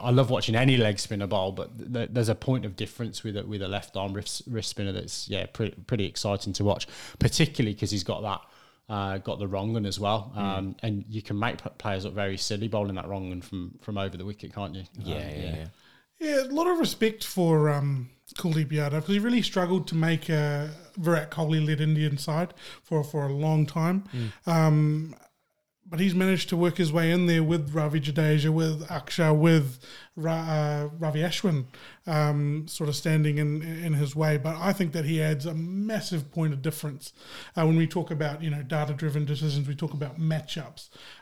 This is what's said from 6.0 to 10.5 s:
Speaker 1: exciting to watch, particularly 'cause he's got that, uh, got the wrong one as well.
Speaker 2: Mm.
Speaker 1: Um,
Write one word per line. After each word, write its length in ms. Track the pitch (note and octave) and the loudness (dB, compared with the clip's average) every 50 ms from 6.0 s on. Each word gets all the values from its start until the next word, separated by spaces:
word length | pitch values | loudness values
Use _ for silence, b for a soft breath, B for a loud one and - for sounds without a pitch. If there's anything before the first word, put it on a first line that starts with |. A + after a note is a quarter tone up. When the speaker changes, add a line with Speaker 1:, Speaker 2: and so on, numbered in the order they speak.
| G2 | -2
Speaker 1:
exciting 480 | E2+ - - - G#2+ G2+ F#2+ - G2+ F#2+ | -2 -4 -4 -2 -2 -2 -2 -2 -4 -2
to 100 | - G2+ | 0 2
watch, 240 | G#2 F#2+ - - - B B B B B B | 2 2 0 -2 -10 B B B B B B
particularly 560 | - - - - E3 D#3 - - C3 G#2+ G2+ | 2 2 4 4 2 2 2 2 0 0 0
'cause 160 | - - - G#2 | -2 -2 -2 -2
he's 100 | G2+ F2 | -2 -2
got 200 | - G#2 D#2 G#2 | -2 -4 -4 -4
that, 720 | G#2 G2 - - - _ - - _ _ _ _ - A2 | -4 -4 -4 -6 -12 _ -20 -20 _ _ _ _ -6 -4
uh, 260 | G2+ G2 G2 F#2+ G2 | -2 -2 -2 -4 -4
got 200 | G2 - F2+ - | -4 -6 -6 -4
the 80 | G2+ | -4
wrong 260 | F#2+ F#2+ G2 G2 A2 A2+ | -4 -2 -2 -2 -2 -2
one 140 | A#2 G#2 | 0 -2
as 140 | G2+ F2+ - | -2 -2 0
well. 320 | G#2 G2+ G#2+ A#2 G2+ C3 C3 | 0 2 2 0 -2 -4 -6
Speaker 2:
Mm. 40 | G#2 | -4
Speaker 1:
Um, 360 | G2+ G2 | -4 -2